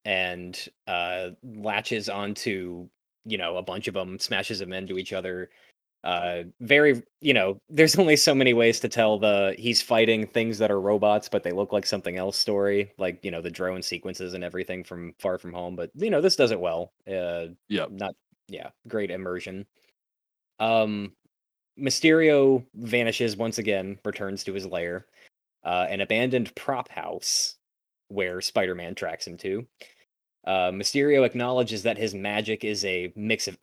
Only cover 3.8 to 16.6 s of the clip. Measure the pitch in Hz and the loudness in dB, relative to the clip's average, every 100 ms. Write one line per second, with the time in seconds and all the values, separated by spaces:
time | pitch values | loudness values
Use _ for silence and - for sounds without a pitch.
3.8 | 104 98 92 92 - 98 98 104 92 95 | -4 -4 -6 -6 -4 -4 -4 -6 -8 -8
4.8 | 95 92 95 95 92 92 92 _ _ _ | -6 -8 -6 -6 -6 -8 -10 _ _ _
5.8 | _ _ - 87 87 87 87 - 117 143 | _ _ -4 -2 -2 -6 -8 -10 4 6
6.8 | 151 120 - _ 147 120 95 98 - 151 | 6 4 -2 _ 2 4 2 -2 -4 4
7.8 | 160 156 170 151 - 139 127 117 117 113 | 6 6 6 6 6 6 6 6 4 4
8.8 | 110 117 110 107 107 101 98 92 117 113 | -2 2 4 4 4 4 2 0 0 0
9.8 | - 113 113 113 104 117 113 104 110 101 | 2 4 6 4 2 -2 -2 2 2 2
10.8 | 95 107 104 107 - 101 87 90 101 104 | 2 4 4 2 2 -2 -2 -2 0 0
11.8 | - 98 92 90 95 - - 101 101 101 | -2 -4 -4 -4 -4 -2 0 2 2 2
12.8 | 101 - 92 87 95 85 85 82 92 92 | -2 -4 -6 -4 -8 -6 -8 -4 -4 -4
13.8 | - 87 95 90 90 90 87 90 92 92 | -6 -8 -8 -10 -8 -8 -8 -8 -8 -8
14.8 | 87 87 85 - 98 90 90 87 90 90 | -10 -12 -14 -6 -4 -4 -6 -10 -10 -8
15.8 | - 139 220 156 180 - 123 104 | -10 -4 0 2 2 4 2 2